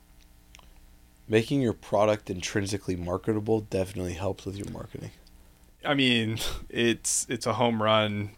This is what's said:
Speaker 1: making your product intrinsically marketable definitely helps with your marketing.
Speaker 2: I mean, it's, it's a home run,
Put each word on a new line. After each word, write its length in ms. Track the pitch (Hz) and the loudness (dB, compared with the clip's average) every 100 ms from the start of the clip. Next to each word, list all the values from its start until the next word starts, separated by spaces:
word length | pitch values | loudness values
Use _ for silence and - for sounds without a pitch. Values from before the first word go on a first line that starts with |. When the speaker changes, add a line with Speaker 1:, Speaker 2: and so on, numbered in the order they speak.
| - - - - - - - - - - - _ - | -20 -20 -20 -20 -20 -20 -20 -20 -20 -20 -20 _ 0
Speaker 1:
making 340 | 110 113 143 | 2 2 2
your 100 | 123 | 2
product 560 | 95 - 104 107 107 - | 0 0 4 4 2 -2
intrinsically 680 | 90 - 110 98 104 - 92 | -6 -4 -2 -2 -4 -4 -4
marketable 640 | 87 92 - 107 107 110 | -2 -2 0 -2 0 -2
definitely 520 | 104 95 95 92 90 | 0 -2 -2 -4 -6
helps 320 | 85 98 98 98 | -4 -4 -6 -8
with 100 | 98 | -10
your 140 | 98 | -10
marketing. 400 | 87 - - 104 - - - - _ - _ - | -10 -12 -12 -14 -16 -20 -20 -20 _ -20 _ -2
Speaker 2:
I 80 | |
mean, 440 | 143 131 120 110 113 - - - | 2 4 4 2 -2 -4 -6 -6
it's, 560 | - 117 113 - - - | 0 2 2 0 -2 -2
it's 160 | 127 123 | -4 -2
a 80 | |
home 280 | 107 120 113 | 2 2 4
run, 500 | 107 110 107 104 101 | 4 4 4 0 -6